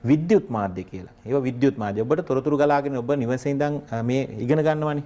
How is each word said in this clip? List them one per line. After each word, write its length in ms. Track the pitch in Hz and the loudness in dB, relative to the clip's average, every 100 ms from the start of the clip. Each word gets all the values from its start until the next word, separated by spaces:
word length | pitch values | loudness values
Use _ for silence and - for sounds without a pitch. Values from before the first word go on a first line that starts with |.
විද්‍යුත් 420 | 117 151 165 202 - | 4 2 4 2 2
මාධ්‍ය 340 | 117 98 92 | -2 -2 -4
කියලා. 300 | 92 95 90 - | -10 -14 -16 -16
ඒවා 220 | 110 139 | -4 -2
විද්‍යුත් 340 | 131 120 135 113 | -2 2 2 2
මාධ්‍ය. 240 | 104 101 | -4 -2
ඔබට 260 | 117 156 - | 0 -2 0
තොරතුරු 300 | 131 143 147 | -2 0 2
ගලාගෙන 400 | 147 143 143 135 | 4 2 0 -4
ඔබ 140 | 120 | -2
නිවසේ 380 | 143 117 127 143 | 0 0 -2 -2
ඉඳන්, 300 | 139 147 147 | -2 -2 -2
අ, 180 | - 117 | -6 -4
මේ 200 | 117 131 131 107 | 0 0 -2 -6
ඉගෙන 200 | 120 156 | 0 2
ගන්නවනේ. 440 | 156 151 151 147 | 2 0 -2 -4